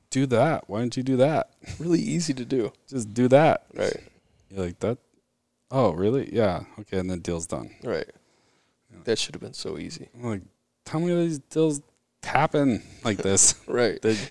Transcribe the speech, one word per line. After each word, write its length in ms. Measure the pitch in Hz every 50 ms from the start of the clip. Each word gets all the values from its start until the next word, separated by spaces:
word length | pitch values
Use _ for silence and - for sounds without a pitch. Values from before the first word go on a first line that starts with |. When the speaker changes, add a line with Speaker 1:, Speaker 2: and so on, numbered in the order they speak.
| _ _
Speaker 1:
do 160 | - 135 135
that? 420 | 135 123 110 127 165 151 - - -
Why 120 | 95 107
didn't 160 | 120 120 -
you 60 | 131 127
do 140 | 131 135 123
that?" 320 | 127 147 160 139 - - _ _ - - - -
Speaker 2:
Really 220 | 151 175 170 160
easy 340 | - - 151 175 165 156 135
to 100 | 127 123
do. 280 | - 135 131 107 113 - _ _ -
Speaker 1:
"Just 260 | 135 131 113 107 104
do 140 | 120 123 127
that." 380 | 127 139 160 151 98 - - _ -
Speaker 2:
Right. 220 | - 98 - - - - - _ _ _ _ _ _ _ _
Speaker 1:
You're 140 | 98 98 92
like, 140 | 87 92 -
"That? 180 | - 101 - - _ _ _ _ _ _ _ _ _ _ _ _ _ _
Oh, 220 | 131 135 123 101 76
really? 400 | 82 95 104 123 139 107 - -
Yeah. 300 | 110 107 98 87 82 - - - -
Okay." 180 | 104 - - 95
And 100 | 90 92
the 60 | 90
deal's 300 | 85 80 - 87 85 80
done. 240 | - - 71 57 50 - - -
Speaker 2:
Right. 240 | 123 101 80 - - - _ _ _ _ _ _ _ _ _ _ _ _ _ _ _
Speaker 1:
Yeah. 80 | 87 90 87
Speaker 2:
That 140 | 120 113 107
should 160 | - - -
have 80 | - -
been 120 | 98 -
so 240 | - - - 78 78
easy. 300 | 85 - - - - - _
Speaker 1:
I'm 80 | 117 120
like, 180 | 117 107 98 87 - _ _ _ _ _ _ _
"How 120 | - - 156
many 140 | 170 175 175
of 60 | 175
these 200 | 170 170 160 139
deals 420 | - _ - - 160 160 147 143 - _ _ _ _ _ _ _ -
happen 600 | - - 131 151 160 - 151 143 135 113 85 - - - - -
like 140 | 117 104 92
this?" 360 | - 95 98 95 - - - -
Speaker 2:
<laughs> 60 | -
Right. 340 | - - 120 120 107 85 - -
Speaker 1:
That 140 | 143 113 104 131 131